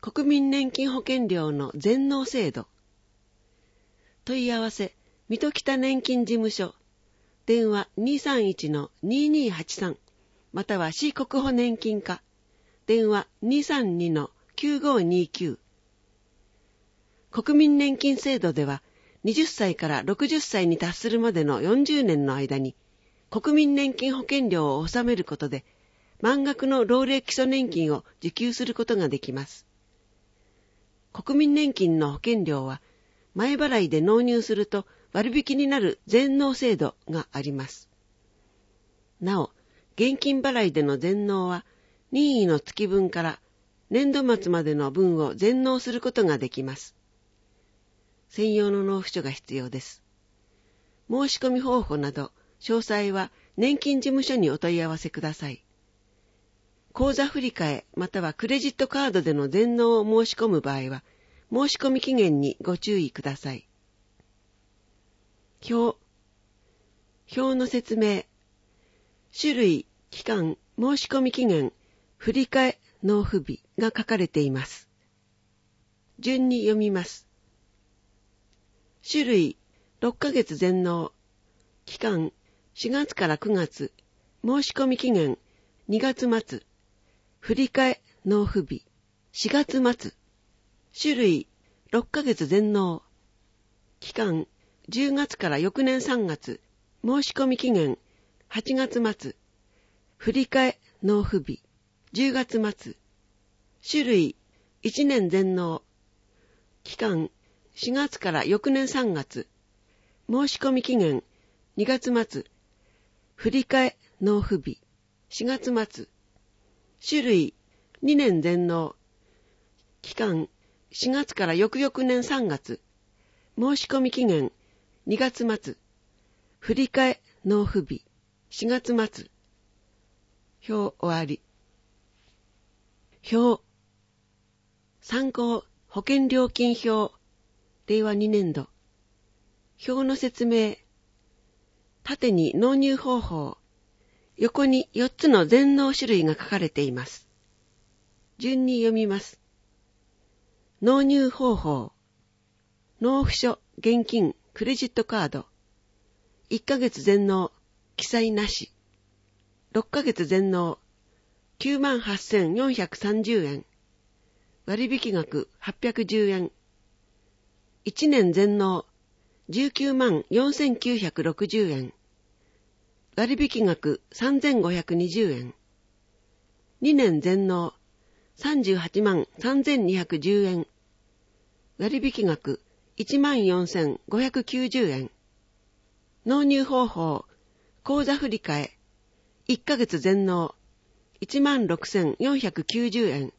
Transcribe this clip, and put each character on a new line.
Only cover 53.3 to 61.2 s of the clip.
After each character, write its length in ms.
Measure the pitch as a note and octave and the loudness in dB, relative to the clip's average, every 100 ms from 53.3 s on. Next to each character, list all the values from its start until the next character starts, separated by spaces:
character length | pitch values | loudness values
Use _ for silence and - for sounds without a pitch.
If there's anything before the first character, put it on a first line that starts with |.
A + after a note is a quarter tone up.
| _ _ - | _ _ -2
年 180 | A#3+ C#4+ | 0 0
金 240 | C#4+ C4+ | 0 0
事 80 | C4+ | 0
務 140 | C4+ | -2
所 140 | C4+ C4 | 0 2
に 120 | E3 | 2
お 60 | C#3+ | 0
問 180 | F3 | -2
い 80 | E3+ | -2
合 60 | D#3+ | -2
わ 80 | D#3+ | -6
せ 140 | D#3+ | -10
く 100 | - | -8
だ 140 | D#3 | -8
さ 160 | D#3 D3 | -8 -12
い。 120 | B2 _ _ _ _ _ _ _ _ _ _ _ _ _ - | -12 _ _ _ _ _ _ _ _ _ _ _ _ _ 0
口 160 | C4 | 0
座 140 | C#4 C#4 | 2 0
振 140 | C#4+ | -2
替 440 | B3+ - D#3 C#3+ - | -6 -4 -4 -4 -8
ま 140 | - F3+ | -8 -6
た 140 | G3 | -4
は 100 | E3+ | -6
ク 160 | - A3+ | -6 -2
レ 100 | C4+ | -2
ジ 120 | C#4 | -2
ッ 20 | |
ト 160 | - C4 | -2 -2
カ 200 | C4+ C#4 | 0 0
ー 20 | |
ド 100 | F#3 | 0
で 140 | D#3+ | 0
の 160 | D3 C#3+ | 0 0
全 260 | E3+ A#3+ A#3+ | 2 2 4
納 240 | A#3 A3+ | 4 4
を 240 | G#3+ A3 | 4 2
申 60 | A3+ | 2
し 40 | |
込 140 | - A3+ | 0 2
む 140 | E3+ | 2
場 140 | C#3 C#3 | 0 -6
合 120 | C3 | -6
は、 140 | C3 _ _ | -10 _ _